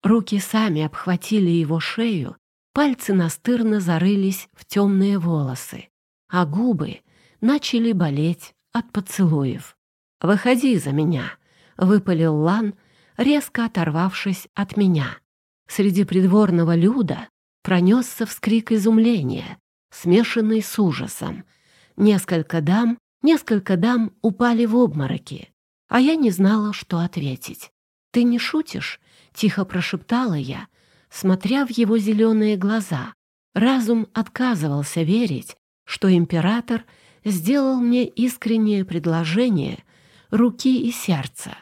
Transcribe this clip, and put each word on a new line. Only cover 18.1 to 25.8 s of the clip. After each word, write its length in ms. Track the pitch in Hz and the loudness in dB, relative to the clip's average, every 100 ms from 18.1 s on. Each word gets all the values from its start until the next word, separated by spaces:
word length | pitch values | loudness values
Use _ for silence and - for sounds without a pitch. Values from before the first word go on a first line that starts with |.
| - 226 | -6 -8
вскрик 440 | - - 226 220 | -4 0 0 0
изумления, 840 | 220 208 226 226 226 131 - - - _ _ _ | 0 4 4 4 2 -2 -6 -10 -18 _ _ _
смешанный 720 | - 175 190 233 233 214 220 | -6 2 4 4 0 0 0
с 160 | 208 - | -2 0
ужасом. 680 | 190 131 - - - - - _ _ _ _ - | 0 0 -8 -8 -10 -10 -16 _ _ _ _ 0
Несколько 640 | 208 202 - 170 156 170 | 2 2 0 -4 -2 -2
дам, 380 | 151 202 233 240 _ _ | 0 2 0 -2 _ _
несколько 520 | 294 320 - 214 190 185 | 2 2 2 -2 0 0
дам 340 | 214 247 220 _ | 2 0 -2 _
упали 440 | 226 190 240 233 233 | -4 0 0 2 2
в 100 | 233 | 2
обмороки, 760 | 240 147 135 - - 147 - _ _ _ | 2 0 -4 -6 -8 -18 -18 _ _ _